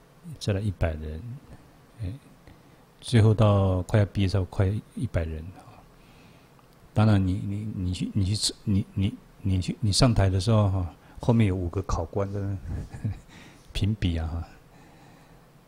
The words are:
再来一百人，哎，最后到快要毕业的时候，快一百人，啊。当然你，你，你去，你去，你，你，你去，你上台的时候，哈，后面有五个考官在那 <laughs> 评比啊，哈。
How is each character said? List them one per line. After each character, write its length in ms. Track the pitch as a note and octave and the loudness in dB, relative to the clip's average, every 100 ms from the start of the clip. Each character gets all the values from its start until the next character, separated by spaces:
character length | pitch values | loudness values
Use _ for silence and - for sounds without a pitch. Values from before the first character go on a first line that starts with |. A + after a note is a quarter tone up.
| _ _ F3 C3+ | _ _ -18 -10
再 160 | - | -4
来 60 | G2 | -2
一 100 | G#2+ | -2
百 240 | F2+ E2+ | -2 -4
人， 280 | D#2 D2+ D#2 A#2+ C3+ - - - - _ - | -4 -8 -10 -12 -14 -16 -20 -20 -20 _ -10
哎， 100 | F#2+ C3 - - - - - - _ _ | -10 -10 -16 -20 -20 -20 -20 -20 _ _
最 200 | - A#2+ | 0 4
后 140 | G#2+ | 6
到 480 | G#2 G#2+ G2+ G2 F#2 | 6 4 4 4 0
快 180 | F2+ A2 | 0 2
要 60 | G2+ | 2
毕 160 | - | 0
业 40 | F#2+ | 0
的 40 | |
时 80 | G2 | 0
候， 60 | F2+ | -2
快 200 | - F#2+ A2 - | 0 0 0 -8
一 120 | - B2+ | -8 -4
百 180 | - | -4
人， 200 | D#2+ D#2+ E2 F#2 | -4 -6 -12 -16
啊。 180 | - - - - - - - - _ _ _ _ - | -20 -20 -20 -20 -20 -20 -20 -20 _ _ _ _ -8
当 120 | - A2 | 2 4
然 180 | G2+ | 4
你， 100 | F#2+ | 2
你， 380 | F#2+ G#2 G2+ G#2+ G#2 | -2 -4 -6 -6 -6
你 160 | F2+ | -4
去， 180 | F2+ B3 | -2 -2
你 200 | A2+ F#2 | 0 0
去， 200 | G#2+ - - | 0 -2 -4
你， 220 | - F#2+ - | 0 0 0
你， 200 | - G2 - - - | -2 -2 -2 -14 -8
你 180 | G2+ F#2+ | -2 -2
去， 160 | F2+ - | -2 -2
你 120 | G#2+ | 0
上 220 | F#2+ C3+ | 4 4
台 160 | G#2+ G2 | 4 2
的 100 | F#2+ | 2
时 100 | G#2 | 2
候， 200 | A2 G2+ | 4 4
哈， 240 | F#2+ F2 - - - | 2 -4 -8 -20 -8
后 120 | - | 0
面 140 | A#2 G#2+ | 4 4
有 80 | |
五 140 | F#2 F2 | 2 -2
个 140 | G2 | -4
考 220 | F#2 - E2 | -4 -4 -4
官 260 | G#2+ G2 | -4 -4
在 80 | G2+ | -4
那 160 | G2 F#2+ - - - - A2 | -6 -6 -6 -8 -8 -8 -8
<laughs> 580 | - - - - - - | -8 -14 -20 -20 -20 -10
评 220 | - G2 | -2 -2
比 220 | A2 F2+ E2 | 0 -2 -2
啊， 100 | D#2+ | -4
哈。 220 | E2 D#2+ - - - - - - - - - - - | -6 -10 -14 -20 -20 -20 -20 -20 -20 -20 -20 -20 -20